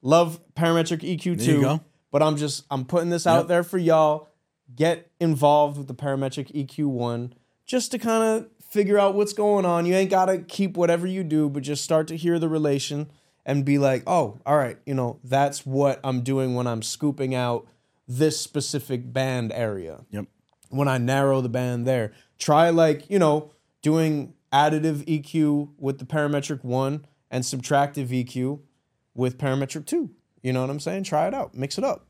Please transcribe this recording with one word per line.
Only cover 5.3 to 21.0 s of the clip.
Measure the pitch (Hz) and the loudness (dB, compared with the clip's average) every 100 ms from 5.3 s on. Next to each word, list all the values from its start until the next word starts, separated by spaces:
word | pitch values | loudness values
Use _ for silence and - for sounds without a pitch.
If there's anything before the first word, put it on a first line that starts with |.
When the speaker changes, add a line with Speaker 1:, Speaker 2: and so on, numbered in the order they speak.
| 147 143 147 147 143 | 4 4 4 2 -2
Speaker 1:
with | 135 | -12
the | |
Parametric | 123 139 139 135 135 135 | -8 -6 -4 -4 -6 -10
E | 147 | -8
Q | 135 - 147 | -8 -4 -4
one | 127 120 117 123 - _ _ - | -2 -2 -4 -8 -14 _ _ -4
just | 254 233 | -4 -2
to | 247 | -4
kinda | 226 226 220 220 226 _ - | -2 0 2 0 -6 _ -6
figure | 208 202 208 | 0 2 4
out | 196 196 | 4 2
what's | 208 | -2
going | 202 208 202 | 0 2 2
on. | 185 170 170 | 2 2 2
You | |
ain't | 185 190 | 2 2
gotta | 190 185 190 | 2 2 0
keep | 180 - 196 170 | -4 -4 -2 0
whatever | 170 170 180 | 2 2 0
you | 185 | -6
do, | 170 156 151 | -2 0 0
but | 139 | -2
just | 131 147 | -6 -6
start | - 160 160 | 0 0 0
to | 165 | -4
hear | 170 170 | 0 0
the | 160 | 0
relation | 156 151 143 - 143 147 _ _ _ | 0 0 0 -2 -8 -8 _ _ _
and | - 143 | -2 -2
be | 135 143 | 2 4
like, | 139 131 - | 4 0 0
"Oh, | 180 120 98 - | 0 0 -4 0
all | 151 | 0
right, | 127 - - | 0 -6 -6
you | |
know, | 135 123 120 | -4 -4 -6
that's | 127 135 143 139 135 | -2 0 0 -2 -6
what | 135 139 131 | 0 0 0
I'm | 135 127 | -4 -4
doing | 123 135 131 | -2 -2 0
when | 123 123 | -2 -2
I'm | 113 | -4
scooping | 107 - 151 143 135 | -8 -4 -4 -2 -4
out | 131 123 120 - _ _ _ - | -2 -2 -4 -8 _ _ _ -12
this | 123 156 151 | 0 0 0
specific | - 147 - 147 - 127 123 | -6 -6 -4 -6 -6 -8 -6
band | 123 131 127 117 | -4 -2 -2 -4
area." | - 113 101 80 76 - | -4 -4 -4 -10 -14 -12
Speaker 2:
Yep. | 104 - _ _ _ _ | -12 -12 _ _ _ _
Speaker 1:
When | 131 139 | -2 0
I | |
narrow | 131 | 0